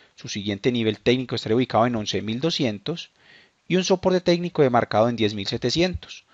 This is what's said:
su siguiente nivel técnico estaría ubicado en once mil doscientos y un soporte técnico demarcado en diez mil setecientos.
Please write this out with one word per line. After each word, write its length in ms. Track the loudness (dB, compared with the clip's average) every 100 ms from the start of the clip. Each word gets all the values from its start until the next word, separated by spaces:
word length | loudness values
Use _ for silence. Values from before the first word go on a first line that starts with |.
| _ -18
su 100 | -12
siguiente 460 | -8 -4 -2 0
nivel 280 | 0 0 0
técnico 340 | 2 0 0
estaría 200 | -6 -2
ubicado 320 | 0 2 2 2
en 80 |
once 280 | 0 -4 -4
mil 180 | -4 -4
doscientos 720 | -2 -2 -2 -4 -8 -10 -12 _ _ -20 _ _ -2
y 80 | -2
un 80 |
soporte 380 | 2 2 2 2
técnico 400 | 2 0 0 2
demarcado 480 | 4 4 2 2 2
en 60 | 2
diez 180 | 0
mil 120 | 0 -6
setecientos. 800 | -4 -2 0 0 -2 -12 -20 -20